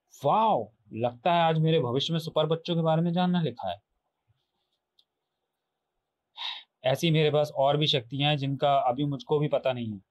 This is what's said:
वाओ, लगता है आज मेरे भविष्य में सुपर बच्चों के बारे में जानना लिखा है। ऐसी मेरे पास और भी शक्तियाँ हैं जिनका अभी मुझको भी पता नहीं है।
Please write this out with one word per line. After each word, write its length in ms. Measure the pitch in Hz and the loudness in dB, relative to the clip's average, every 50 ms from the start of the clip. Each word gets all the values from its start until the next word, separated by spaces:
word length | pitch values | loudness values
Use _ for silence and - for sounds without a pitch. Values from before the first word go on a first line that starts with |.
| _ _ _ - - | _ _ _ -4 0
वाओ, 480 | 139 170 208 226 220 190 131 107 - _ _ _ - - | 0 2 2 2 2 2 0 -2 -6 _ _ _ -14 -8
लगता 380 | 110 117 120 120 - - 180 170 | -4 -4 -4 -4 -2 -2 0 2
है 100 | 170 165 | 4 4
आज 160 | 165 160 156 | 2 2 2
मेरे 220 | 156 160 160 160 | 2 2 2 2
भविष्य 320 | 131 120 117 139 139 - 165 | 2 0 0 -2 -2 -2 -2
में 80 | 165 | -4
सुपर 260 | 160 160 - 156 156 | -4 -4 -2 0 0
बच्चों 300 | 156 165 160 - - 175 | 0 0 -2 -2 -4 -2
के 60 | 165 165 | -2 0
बारे 200 | 160 160 160 170 | 0 2 0 0
में 100 | 175 170 | 0 0
जानना 300 | 180 180 180 180 175 160 | 0 0 0 0 0 -2
लिखा 280 | 135 113 - - 95 | -2 -4 -6 -8 -8
है। 60 | 87 - _ _ _ _ _ _ _ _ _ _ _ _ _ _ _ _ _ _ _ _ _ _ _ _ _ _ _ _ _ _ _ _ _ _ _ _ _ _ _ _ _ _ _ _ _ _ _ _ _ _ _ - - - - - - _ _ _ - | -8 -8 _ _ _ _ _ _ _ _ _ _ _ _ _ _ _ _ _ _ _ _ _ _ _ _ _ _ _ _ _ _ _ _ _ _ _ _ _ _ _ _ _ _ _ _ _ _ _ _ _ _ _ -12 -12 -12 -12 -12 -16 _ _ _ -2
ऐसी 260 | 131 135 - - 170 | -2 -2 0 2 2
मेरे 200 | 156 156 156 151 | 2 4 2 2
पास 220 | 143 151 151 147 - | 2 2 0 0 0
और 200 | 139 135 139 147 | 0 2 2 2
भी 100 | 151 156 143 | 2 2 0
शक्तियाँ 420 | - 135 117 - 143 135 143 147 | 0 -2 -4 -6 -4 -2 0 0
हैं 60 | 151 139 | 0 0
जिनका 380 | 135 135 139 131 151 143 139 139 | -2 -4 -4 0 2 2 2 2
अभी 240 | 131 127 123 135 147 | 2 0 0 0 -2
मुझको 320 | 143 139 131 - - 156 147 | -4 -4 -6 -4 -2 0 0
भी 100 | 151 147 | 0 0
पता 240 | 143 127 - 135 127 | 0 0 0 0 -2
नहीं 200 | 123 117 110 104 | -2 -4 -6 -8
है। 80 | 95 - _ | -10 -12 _